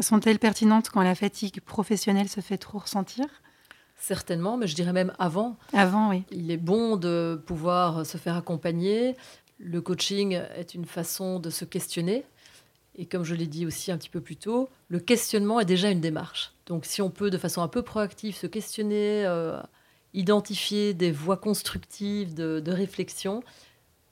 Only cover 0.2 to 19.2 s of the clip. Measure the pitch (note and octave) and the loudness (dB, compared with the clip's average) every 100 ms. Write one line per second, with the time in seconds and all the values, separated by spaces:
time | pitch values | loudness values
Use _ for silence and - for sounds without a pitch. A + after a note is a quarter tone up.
0.2 | A3+ G#3+ A3+ - G#3+ A3 - G3+ F#3 F#3 | 6 6 4 6 6 6 6 4 4 4
1.2 | G3+ - G3 F#3 - - F#3+ G#3 - G3 | 0 -2 -6 -6 -6 -4 0 0 2 2
2.2 | G3+ G#3 - F#3+ - G#3 - G3+ F#3 A#3+ | 0 -4 -6 -6 -6 -12 -4 -4 -4 -4
3.2 | D4 - _ _ _ - _ _ - F#3+ | -6 -6 _ _ _ -20 _ _ -6 -6
4.2 | - E3+ F#3 B3 G3 D3+ F3 F3+ F#3 - | -2 -2 0 0 -2 0 2 2 0 0
5.2 | F3+ E3+ A#3+ G#3+ - G3+ F#3 G#3 G#3+ F#3 | 0 0 -2 -6 0 4 6 6 4 2
6.2 | F#3+ F3+ E3 E3+ E3+ A3 A3+ G#3 F3 E3+ | -2 -6 -2 -2 2 2 4 2 2 2
7.2 | E3+ E3 D3+ E3 E3+ F3+ F3+ D#3+ D3+ F3 | 0 -4 -6 -2 2 4 4 2 -4 -4
8.2 | F3 E3+ E3+ D#3+ F3 E3 F#3 G#3+ B3+ B3+ | -2 -2 -2 -2 -2 0 0 2 0 -2
9.2 | - - _ - F3+ E3+ E3+ F3+ - G3+ | -12 -20 _ -16 -6 -4 -2 -2 -2 0
10.2 | G3+ F3 - - E3+ F3 E3 F3+ E3+ - | 0 0 -4 -10 -10 -10 -8 -6 -6 -4
11.2 | F#3 F#3 E3 - E3+ F3+ - F3 E3+ A#3+ | -4 -4 -4 -8 -6 -6 -4 -2 0 0
12.2 | - _ - - _ _ _ - E3+ F3+ | -4 _ -20 -20 _ _ _ -14 -6 -4
13.2 | E3 E3+ E3 D#3 E3 - - E3+ - F3 | -2 -2 -4 -4 -6 -4 -4 -6 -6 -10
14.2 | - D#3 G3+ A#3+ C4 - _ F3 F3 A#3 | -10 -10 -2 -2 -2 -8 _ -4 2 2
15.2 | - G#3+ G3+ A#3 F#3 F#3 G#3 F3+ D#3+ D#3 | 4 0 2 2 4 4 4 2 0 -2
16.2 | F3 - - _ - E3 - - F#3+ - | -6 -8 -10 _ -6 -6 -4 -2 -2 0
17.2 | G3+ F3+ F3 F3+ E3+ B3 A#3+ G#3+ G3+ - | 0 0 -2 -2 -2 -2 -2 -2 -2 -4
18.2 | G#3+ F3+ E3+ A3 - - G#3+ G#3 G#3 G#3 | -8 -6 -6 -6 -8 -4 0 2 2 2